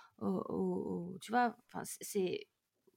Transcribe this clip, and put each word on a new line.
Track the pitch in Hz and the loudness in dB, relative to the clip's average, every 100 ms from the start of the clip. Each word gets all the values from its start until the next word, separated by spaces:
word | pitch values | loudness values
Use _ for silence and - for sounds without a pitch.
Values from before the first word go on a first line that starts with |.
| - - | -18 -4
aux, | 202 | 0
aux, | 185 - | 0 0
aux, | - 185 180 - 180 175 190 | 0 2 2 0 -2 -4 -8
tu | - | 0
vois, | 240 240 - _ | 4 4 0 _
enfin, | 185 | -8
c'est, | - - | -8 -8
c'est, | - 208 185 - - _ _ _ _ | -4 0 0 0 -6 _ _ _ _